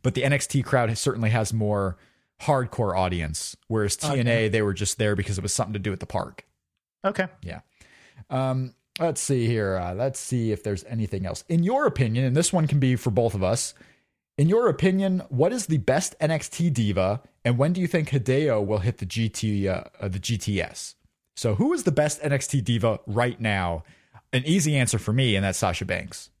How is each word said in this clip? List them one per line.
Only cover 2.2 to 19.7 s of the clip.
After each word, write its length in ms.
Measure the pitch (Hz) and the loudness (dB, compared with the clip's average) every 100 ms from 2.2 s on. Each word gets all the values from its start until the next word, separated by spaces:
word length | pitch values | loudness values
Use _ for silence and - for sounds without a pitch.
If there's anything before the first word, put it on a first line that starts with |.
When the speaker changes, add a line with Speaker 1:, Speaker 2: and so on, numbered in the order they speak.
| _ _ | _ _
Speaker 1:
hardcore 540 | - 139 123 - 104 90 | 0 0 0 -2 -2 0
audience, 600 | 92 87 78 78 - - _ | 0 0 -4 -6 -10 -14 _
whereas 280 | 110 104 - | -2 0 -2
T 120 | 151 | -2
N 180 | 135 120 | 0 2
A, 60 | 117 | 4
Speaker 2:
Okay. 40 | 110 | 2
Speaker 1:
they 140 | 110 | 2
were 120 | 104 | 0
just 240 | 95 101 - | 0 -2 0
there 180 | 107 101 | 2 2
because 220 | 98 98 | -2 -4
it 40 | |
was 100 | 101 | -2
something 200 | - 101 | -2 -2
to 60 | 104 | -4
do 140 | 101 | -4
at 80 | 92 | -6
the 60 | 101 | -4
park. 380 | 98 - - _ _ _ _ _ _ | -4 -6 -10 _ _ _ _ _ _
Speaker 2:
Okay. 220 | 196 202 185 - | -4 -2 -4 -6
Speaker 1:
Yeah. 180 | 87 78 _ _ - - - - - | -12 -12 _ _ -20 -20 -20 -20 -6
Um, 440 | 131 131 131 127 _ _ - | -2 0 -2 -4 _ _ -4
let's 220 | 165 143 | -2 -2
see 260 | - 131 117 | -2 0 2
here. 300 | 113 98 92 | 0 0 -2
Uh, 180 | 90 | -4
let's 240 | 92 131 131 | -4 -4 -6
see 320 | - 127 113 | -6 -2 -2
if 100 | 104 | -2
there's 220 | 107 98 | -4 -6
anything 420 | - 113 104 98 92 | -6 -6 -4 -4 -6
else. 180 | - - | -8 -2
In 140 | 170 | 0
your 240 | 175 262 302 | 2 2 0
opinion, 380 | - 120 117 | 2 0 2
and 120 | 131 139 | 2 2
this 160 | 170 | 2
one 140 | 180 156 | 2 2
can 140 | 143 | 4
be 160 | 131 123 | 4 2
for 140 | 127 | 2
both 240 | 107 117 | 2 2
of 80 | 101 | 2
us, 320 | 92 113 - - - _ _ _ _ - | 0 0 -4 -10 -20 _ _ _ _ 0
in 100 | 156 | 4
your 200 | 220 240 | 4 2
opinion, 540 | 139 185 190 190 185 - | 2 2 2 0 0 -2
what 240 | 131 170 | 0 2
is 140 | 247 190 | 2 0
the 120 | 156 | 0
best 360 | 104 135 - - | 2 0 0 -2
N 100 | 156 | -2
X 180 | 160 - | -2 -4
T 200 | - 170 | -2 0
diva, 520 | 123 104 98 92 107 _ _ | 2 2 2 0 0 _ _
and 120 | 120 120 | 0 2
when 140 | 147 | 2
do 80 | 180 | 2
you 60 | 180 | 0
think 240 | 165 151 | 0 0
Hideo 540 | 139 117 131 151 110 | 0 2 2 2 2
will 140 | 101 107 | 0 0
hit 180 | 101 - | 0 -2
the 80 | 92 | -6
G 220 | 113 113 | -2 -2
T, 400 | - 110 104 | -2 -2 0
uh, 160 | 98 | 0